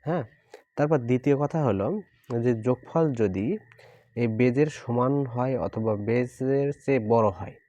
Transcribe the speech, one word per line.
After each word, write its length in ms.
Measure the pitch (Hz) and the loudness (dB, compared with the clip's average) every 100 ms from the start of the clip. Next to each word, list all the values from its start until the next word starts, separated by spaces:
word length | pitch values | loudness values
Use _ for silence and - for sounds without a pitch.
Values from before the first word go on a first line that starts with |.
| - | -4
হ্যাঁ, 180 | 170 110 _ _ - _ - | -4 -6 _ _ -20 _ -2
তারপর 220 | 147 156 117 | 2 2 2
দ্বিতীয় 260 | 127 143 139 | 0 2 0
কথা 220 | 143 165 139 | 0 0 0
হলো 200 | 98 104 208 - _ _ 120 | 0 0 -4 -8 _ _ -2
যে 80 | 120 117 113 | 0 0 0
যোগফল 400 | 123 - 165 160 123 | -2 -2 0 0 2
যদি 240 | 104 92 110 214 _ - - - _ - | 0 0 -4 -4 _ -20 -20 -20 _ -4
এই 120 | 117 110 | -2 2
বেজের 320 | 123 123 151 - | 2 4 0 -2
সমান 340 | - 120 127 143 135 | -4 0 0 0 -2
হয় 200 | 120 127 127 - | -4 -4 -2 -4
অথবা 280 | - 110 104 104 | -2 -2 -2 0
বেজের 640 | 117 123 - 131 139 139 143 | 0 -2 -4 -2 0 0 -4
চেয়ে 160 | - 135 107 | 0 0 4
বড় 180 | 117 107 | 4 4
হয় 260 | 90 98 - | 0 -12 -14